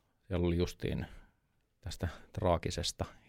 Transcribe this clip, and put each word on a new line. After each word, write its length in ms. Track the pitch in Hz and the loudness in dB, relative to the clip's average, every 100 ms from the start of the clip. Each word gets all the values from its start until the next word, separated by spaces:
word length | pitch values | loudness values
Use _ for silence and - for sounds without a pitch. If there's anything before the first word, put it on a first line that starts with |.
| _ _ | _ _
siellä 240 | - 90 87 | -4 0 2
oli 100 | 85 | 2
justiin 500 | 90 - - 67 - - - _ _ _ _ _ | 0 0 -4 -2 -6 -10 -20 _ _ _ _ _
tästä 280 | 87 - 87 - - | -10 -4 -4 -4 -10
traagisesta 720 | - 92 82 90 85 85 - 82 - | 0 4 4 2 -2 -4 -2 -6 -6